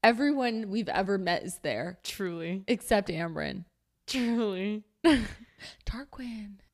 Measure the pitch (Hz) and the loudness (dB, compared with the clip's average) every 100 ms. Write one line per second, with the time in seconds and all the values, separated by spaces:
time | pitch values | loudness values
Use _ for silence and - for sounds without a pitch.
0 | 226 233 285 285 247 226 214 208 196 - | 6 6 2 2 0 -2 -2 -2 0 0
1 | 190 196 180 175 - - 151 110 160 180 | 2 0 2 0 -2 -6 -2 -2 -4 -8
2 | - - 185 170 165 190 190 226 - 214 | -12 -6 -4 -4 -4 -6 0 -2 4 2
3 | 190 160 165 156 - - 170 _ _ _ | 2 -4 -4 -4 -4 -6 -12 _ _ _
4 | - 262 240 233 220 185 196 214 - _ | -6 -2 0 2 0 0 -2 -4 -8 _
5 | 339 277 214 - - _ - - - 233 | 4 4 2 -10 -20 _ -20 -10 -8 -8
6 | 277 - 247 226 208 196 _ | -10 -12 -10 -10 -12 -16 _